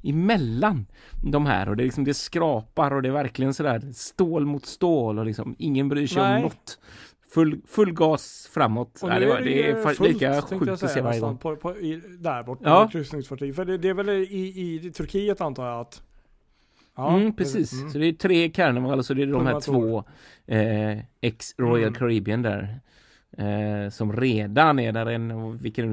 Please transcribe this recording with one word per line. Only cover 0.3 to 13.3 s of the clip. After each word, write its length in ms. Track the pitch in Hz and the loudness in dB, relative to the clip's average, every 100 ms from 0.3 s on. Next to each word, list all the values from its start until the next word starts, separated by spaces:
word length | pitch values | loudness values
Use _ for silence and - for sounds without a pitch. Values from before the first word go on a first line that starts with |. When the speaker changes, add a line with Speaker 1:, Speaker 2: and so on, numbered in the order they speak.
| 220 123 117 208 160 98 - - - | 2 2 0 0 0 -4 -12 -12 -6
Speaker 1:
de 220 | - 143 147 | 0 2 4
här. 240 | 95 98 | 2 0
Och 60 | 107 | 0
det, 60 | |
liksom, 200 | 127 143 | 0 0
det 100 | 139 | -2
skrapar 800 | 143 - 175 160 120 110 - 143 | -2 -4 0 0 0 -4 0 0
och 80 | 139 | 2
det 60 | 131 | 0
är 40 | |
verkligen 400 | 143 135 - 131 | -2 -2 -2 -2
sådär 280 | 135 147 113 131 | 0 0 -2 -4
stål 520 | 120 - - 175 160 143 | -12 -6 0 2 2 0
mot 200 | 143 - | -2 -6
stål. 540 | - 175 160 113 107 | -2 2 2 2 -2
Och 60 | 110 | -2
liksom, 300 | 104 123 - | -4 -8 -6
ingen 300 | 156 135 139 | -2 0 0
bryr 180 | 143 147 | 0 -2
sig 140 | 180 | 2
Speaker 2:
Nej. 120 | 196 202 | 2 2
Speaker 1:
om 60 | |
något. 380 | - - - - - - - _ _ | 0 -4 -16 -18 -20 -20 -20 _ _
Full, 280 | - 160 147 - | 2 2 2 -4
full 260 | - 202 | 2 2
gas 560 | 165 160 151 - - - | 4 2 2 -2 -16 -6
framåt. 460 | - 120 110 120 - | 0 2 0 -4 -6
Speaker 2:
Och 60 | 185 | -2
Speaker 1:
Ja, 40 | |
Speaker 2:
nu 60 | 120 | 2
Speaker 1:
det 60 | 131 | 4
var, 100 | 123 | 2
Speaker 2:
är 40 | |
det 60 | 127 | 2
Speaker 1:
det 140 | 135 | 2
är 120 | 147 143 | 2 2
Speaker 2:
ju 80 | |
Speaker 1:
fa-, 100 | 156 | 0
Speaker 2:
fullt, 60 | - 190 | 4 4
Speaker 1:
lika 200 | 208 135 | 4 2
Speaker 2:
tänkte 220 | 143 143 190 | 0 -2 -2
Speaker 1:
sjukt 100 | - | -2
Speaker 2:
jag 60 | |
Speaker 1:
att 60 | 185 | -2
se 80 | - | -2
Speaker 2:
säga, 160 | 139 | 0
Speaker 1:
varje 120 | 123 117 | 0 0
Speaker 2:
nästan, 140 | 113 | -2
Speaker 1:
gång. 80 | 117 | -4
Speaker 2:
på, 180 | 160 156 | -6 -6
på, 220 | 170 208 | -8 -6
i, 240 | 165 160 170 180 | -6 -8 -10 -8
där 240 | 170 123 | -6 -4
borta 180 | 117 127 156 | -6 -4 6
Speaker 1:
Ja. 160 | 170 | 6
Speaker 2:
med 100 | 220 | 6
kryssningsfartyg. 640 | 175 139 151 127 | 2 -6 -8 -10